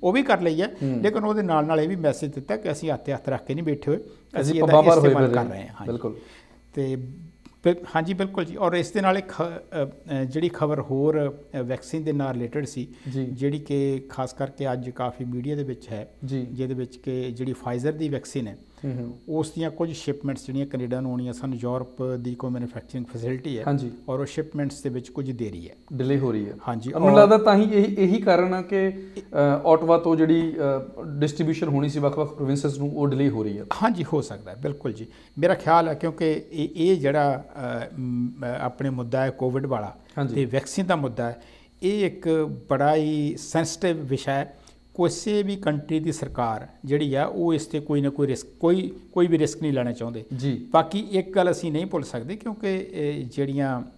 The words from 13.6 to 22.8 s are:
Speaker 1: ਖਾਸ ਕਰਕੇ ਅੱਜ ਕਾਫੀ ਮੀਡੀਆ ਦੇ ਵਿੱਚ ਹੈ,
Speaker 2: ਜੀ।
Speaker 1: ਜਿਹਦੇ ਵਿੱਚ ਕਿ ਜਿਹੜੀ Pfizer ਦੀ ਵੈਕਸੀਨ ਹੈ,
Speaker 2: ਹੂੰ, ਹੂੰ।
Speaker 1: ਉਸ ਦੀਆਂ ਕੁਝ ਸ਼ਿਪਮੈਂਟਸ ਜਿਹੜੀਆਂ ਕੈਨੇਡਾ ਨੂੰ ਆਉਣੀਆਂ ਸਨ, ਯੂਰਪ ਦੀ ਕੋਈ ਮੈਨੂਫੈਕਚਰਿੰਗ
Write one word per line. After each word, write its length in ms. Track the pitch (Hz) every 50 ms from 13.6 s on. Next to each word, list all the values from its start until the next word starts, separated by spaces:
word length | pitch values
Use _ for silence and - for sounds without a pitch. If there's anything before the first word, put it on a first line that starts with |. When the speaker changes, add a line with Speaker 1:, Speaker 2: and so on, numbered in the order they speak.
| 147 - 143 139 139 139 135 135 131 135
Speaker 1:
ਖਾਸ 240 | - - 131 123 -
ਕਰਕੇ 400 | - 139 135 135 - 139 135 127
ਅੱਜ 180 | 127 123 127
ਕਾਫੀ 340 | 123 - 127 123 120 - 131
ਮੀਡੀਆ 320 | 123 123 123 123 143 151
ਦੇ 60 | 143 143
ਵਿੱਚ 260 | 131 143 139 - -
ਹੈ, 200 | 113 104 107 - - - -
Speaker 2:
ਜੀ। 220 | 131 135 131 123
Speaker 1:
ਜਿਹਦੇ 280 | 120 127 120 131 127 131
ਵਿੱਚ 220 | 123 127 123 -
ਕਿ 340 | - - - 127 127 127 127
ਜਿਹੜੀ 220 | 120 117 131 127 127
Pfizer 400 | 127 - 123 123 123 123 151 156
ਦੀ 160 | 151 160 151
ਵੈਕਸੀਨ 380 | 139 123 - - - 143 123
ਹੈ, 120 | 107 98 - - - - - -
Speaker 2:
ਹੂੰ, 120 | 139 127
ਹੂੰ। 220 | 123 120 120 120 - - -
Speaker 1:
ਉਸ 220 | 160 156 156 156
ਦੀਆਂ 200 | - 175 160 156
ਕੁਝ 220 | 147 - 170 165 156
ਸ਼ਿਪਮੈਂਟਸ 540 | 151 - - 139 143 - 139 135 139 -
ਜਿਹੜੀਆਂ 200 | - 131 135 139
ਕੈਨੇਡਾ 340 | 139 - 131 123 120 123 127
ਨੂੰ 100 | 131 131
ਆਉਣੀਆਂ 220 | 123 123 123 123 120
ਸਨ, 220 | 120 - 135 131
ਯੂਰਪ 480 | 120 117 123 123 127 127 123 - - 131
ਦੀ 320 | 127 127 127 120 123 123
ਕੋਈ 160 | 120 - 127
ਮੈਨੂਫੈਕਚਰਿੰਗ 560 | 123 123 120 120 - 113